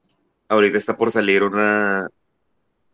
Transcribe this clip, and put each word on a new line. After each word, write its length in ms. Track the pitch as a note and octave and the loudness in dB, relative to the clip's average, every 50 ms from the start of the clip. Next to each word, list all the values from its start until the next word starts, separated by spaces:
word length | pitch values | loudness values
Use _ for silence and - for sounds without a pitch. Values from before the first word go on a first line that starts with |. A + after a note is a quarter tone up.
| _ _ _ _ _ _ _ _ _ - | _ _ _ _ _ _ _ _ _ 0
Ahorita 300 | G#2+ G#2+ G#2 G2+ G2+ G#2 | 2 2 4 2 2 0
está 180 | - - A2 | -2 -4 -4
por 140 | - A2+ A2+ | -2 -2 0
salir 320 | G#2+ A2 G#2 G2 G2 G2 | 0 0 0 2 2 2
una, 680 | G2+ G2+ G2 G#2 G#2+ G#2 G#2 G#2+ G#2 G2+ G2 F#2+ F#2 - _ _ _ _ _ _ _ _ _ _ _ _ _ _ _ _ | 0 0 0 0 0 0 0 0 0 -2 -2 -4 -6 -8 _ _ _ _ _ _ _ _ _ _ _ _ _ _ _ _